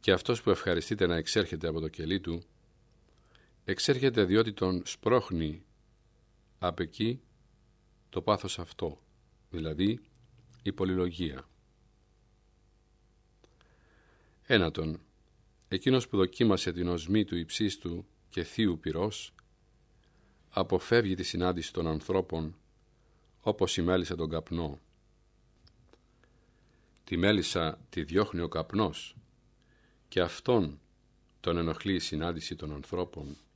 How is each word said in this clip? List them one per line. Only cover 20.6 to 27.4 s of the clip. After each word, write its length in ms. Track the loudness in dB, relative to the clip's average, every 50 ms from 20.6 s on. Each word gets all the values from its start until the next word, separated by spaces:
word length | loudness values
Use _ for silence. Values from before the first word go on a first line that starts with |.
| -2 0 0 -2 2 4 4 4 4 2 0
τη 80 | -2 -4
συνάντηση 500 | -4 -2 0 0 0 0 -2 -4 -6 -4
των 140 | -4 -2
ανθρώπων, 680 | -2 -2 -4 -2 0 0 0 0 0 -4 -4 -4 -6 -8 _ _ _ _ _ _ _ _ _ _ _ _ _ _ _ _ _
όπως 360 | _ -2 2 2 0 0 0
η 40 | 0
μέλισσα 340 | 2 2 2 2 2 -2 -4
τον 140 | -4 -4 -2
καπνό. 500 | -4 -6 -6 -4 -4 -4 -4 -4 -8 -10 _ _ _ _ _ _ _ _ _ _ _ _ _ _ _ _ _ -20 _ _ _ _ -20 _ _ _ _ _ _ _ _ _ _ _ _ _ _ _ _ _ _ _ _ _ _
Τη 140 | -4 0
μέλισσα 640 | 4 4 4 4 4